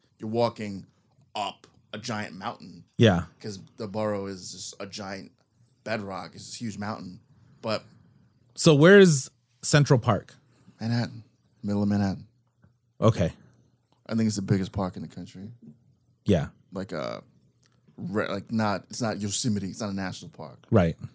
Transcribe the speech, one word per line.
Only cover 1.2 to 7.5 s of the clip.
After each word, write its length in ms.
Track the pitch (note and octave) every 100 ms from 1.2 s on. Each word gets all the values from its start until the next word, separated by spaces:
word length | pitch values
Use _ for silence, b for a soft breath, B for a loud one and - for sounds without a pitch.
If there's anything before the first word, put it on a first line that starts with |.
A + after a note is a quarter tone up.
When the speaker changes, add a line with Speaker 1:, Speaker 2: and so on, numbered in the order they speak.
| _
Speaker 1:
up 320 | A2 G2 - - _ _
a 60 | A2
giant 360 | A#2+ G#2+ F#2+ F#2
mountain. 480 | G#2+ - F#2+ E2+ - -
Speaker 2:
Yeah. 260 | A2+ E2+ E2 _
Speaker 1:
'Cause 200 | A2 F#2+ E2 -
the 100 | G#2+
borough 400 | G#2 G#2+ G2+ G2
is 260 | F#2 F2+
just 220 | F2+ - -
a 60 | G2
giant 440 | F#2+ G2 G2 D2+ _ _ _ _ _
bedrock. 480 | G#2+ A2+ G2 F#2+ E2+
It's 120 | - -
this 80 | -
huge 220 | A#2 F#2+
mountain. 420 | G#2 G#2+ F#2 F2+ _ _ _